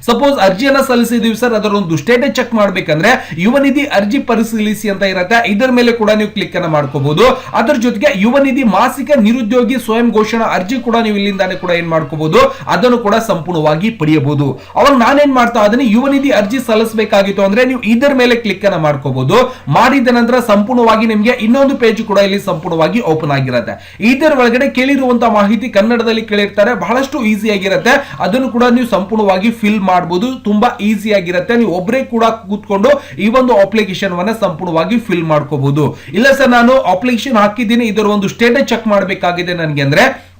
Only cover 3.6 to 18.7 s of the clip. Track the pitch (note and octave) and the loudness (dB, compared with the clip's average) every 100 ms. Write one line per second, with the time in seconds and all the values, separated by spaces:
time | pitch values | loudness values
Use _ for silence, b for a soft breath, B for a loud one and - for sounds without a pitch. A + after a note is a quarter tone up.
3.6 | C#4 C4 C#4 F#3+ G3+ C4 - A3+ A3 A3 | 2 0 0 -2 0 -2 -2 -2 -2 -2
4.6 | G#3+ G#3 G#3+ G3 G3 F#3 F3+ A#3 F#3 G3+ | -2 -2 -4 -2 -2 -2 0 0 0 0
5.6 | C4 A#3+ A#3+ A#3 G#3 G#3+ G#3+ G#3 F3+ F3+ | 2 2 2 2 2 0 0 -4 -6 -4
6.6 | F3 D#3 C3+ D3 C#3 D3+ B3 - B - | -2 -2 -2 -2 -2 2 2 2 B -4
7.6 | A3+ C#4+ A#3+ G#3 G3+ F#3+ G#3 C4+ C#4 B3+ | 0 0 0 0 -2 0 0 2 2 2
8.6 | B3 F#3 B3 C4 B3+ C#4+ G#3 A#3+ A3 B3 | 0 2 0 -2 0 2 2 2 0 0
9.6 | A#3 B3+ - A3 A#3+ G#3+ G#3+ A#3 A3 D#3+ | 0 -2 -2 0 2 2 0 0 -2 -2
10.6 | F#3 C4 B3 A3+ A3 G#3 G3+ F#3+ F#3+ F#3 | -2 -4 -2 -2 0 -2 -2 -2 -2 -4
11.6 | F3+ E3+ E3+ D#3+ C#3+ D3+ D#3 F#3+ C4+ B | -4 -4 -2 -2 -4 -4 0 2 2 B
12.6 | B F3 B3 B3 G3+ A3 A3 F3 D#3+ E3+ | B 0 2 2 0 -2 0 -4 -2 -2
13.6 | D3+ D#3 G#3+ A3+ D#3 D#3 C3+ D3 C#3+ C3 | 0 0 -2 -2 0 2 2 0 -2 -4
14.6 | B - B3+ C4+ A#3 C#4 D4 C4 A#3 A#3 | B 0 2 4 4 4 2 2 0 2
15.6 | G#3 A#3+ C4+ G#3 C#4 C#4 C#4 G#3 G3+ C4 | 2 2 2 2 2 0 2 0 0 -4
16.6 | - G#3+ A3+ A3 G#3 G3+ G3 G3+ G3 G3+ | -2 0 0 -2 0 0 0 0 0 2
17.6 | B3+ C4 G3+ A#3 C#4+ C4 B3 A#3 G#3+ F#3+ | 0 0 0 2 2 2 2 2 -2 -2
18.6 | G3+ | -2